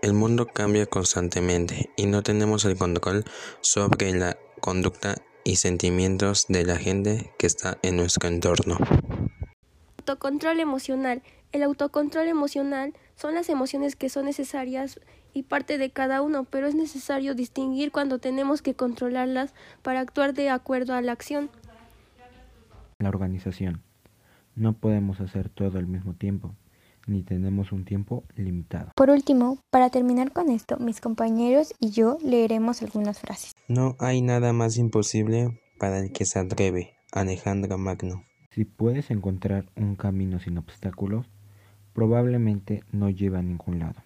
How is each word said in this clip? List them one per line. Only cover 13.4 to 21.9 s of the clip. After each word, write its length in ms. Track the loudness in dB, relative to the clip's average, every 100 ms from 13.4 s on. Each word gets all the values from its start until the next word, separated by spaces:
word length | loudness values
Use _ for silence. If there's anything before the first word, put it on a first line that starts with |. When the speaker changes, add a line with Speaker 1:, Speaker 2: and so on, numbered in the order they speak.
| -2
Speaker 2:
emociones 460 | 0 0 -2 -4 -2
que 120 | -4
son 160 | -2
necesarias 760 | -4 -4 -6 -6 -6 -6 -6 -10 -20 -20 _
y 80 | -10
parte 340 | -4 -4 -2 -2
de 140 | -2
cada 320 | -2 0 0
uno, 220 | 0 -2
pero 240 | -2 -2 0
es 60 |
necesario 600 | 0 -2 -6 -4 -4 -2
distinguir 580 | -4 -4 -4 -2 -2 -2
cuando 260 | 0 -2 -2
tenemos 440 | -2 -2 0 0
que 100 | -2
controlarlas 800 | -2 -4 -2 -4 -2 -2 -2 -4 -8 -20 -12
para 180 | -4 -4
actuar 320 | -4 0 0
de 160 | 0 0
acuerdo 460 | -2 -2 -4 -2
a 80 | -2
la 100 | -2
acción. 380 | -4 -6 -6 -6 -10 -20 -20 -20